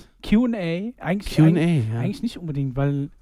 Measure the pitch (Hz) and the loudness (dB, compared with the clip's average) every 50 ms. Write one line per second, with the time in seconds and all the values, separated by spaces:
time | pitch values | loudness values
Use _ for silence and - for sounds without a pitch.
0 | - _ _ _ - - 208 226 254 240 233 208 175 165 165 180 208 240 - - | -14 _ _ _ 0 2 4 4 4 2 0 -2 -4 -4 -4 -4 -6 -8 -10 -8
1 | - 156 190 208 196 - - 156 156 160 175 160 165 175 165 139 110 110 117 117 | -4 -4 -4 -4 -4 -2 4 6 6 6 6 4 2 2 2 0 0 -2 -4 -4
2 | - 202 202 - - 240 - 190 175 156 139 143 139 135 120 139 139 143 143 139 | -4 -4 -4 -4 -6 -8 -8 -8 -10 -8 -6 -4 -4 -4 -2 -2 -2 0 0 -2
3 | 139 - - _ | -4 -8 -10 _